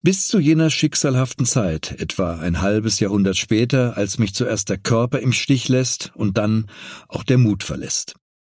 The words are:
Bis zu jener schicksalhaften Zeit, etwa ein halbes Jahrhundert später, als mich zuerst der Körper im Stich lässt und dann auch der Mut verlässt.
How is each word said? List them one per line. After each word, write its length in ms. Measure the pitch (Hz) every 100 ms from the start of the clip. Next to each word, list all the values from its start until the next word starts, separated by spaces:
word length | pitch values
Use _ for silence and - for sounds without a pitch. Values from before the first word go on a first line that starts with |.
Bis 240 | 165 190 -
zu 100 | 202
jener 320 | 147 160 160
schicksalhaften 760 | - 151 - 147 127 127 - 120
Zeit, 520 | 135 95 78 - -
etwa 380 | 78 - 87 85
ein 240 | 85 85
halbes 380 | 98 107 110 -
Jahrhundert 380 | 101 101 98 92
später, 600 | - 110 123 135 123 -
als 220 | 101 -
mich 160 | 107 -
zuerst 340 | 113 107 -
der 80 | 95
Körper 440 | - 113 120 135
im 120 | 123
Stich 360 | 120 - 135 -
lässt 420 | 127 127 - -
und 240 | - 107 101
dann 300 | 107 110 107 - - - -
auch 160 | -
der 160 | - 127
Mut 240 | 117 98
verlässt. 500 | - - - - - - _ _ _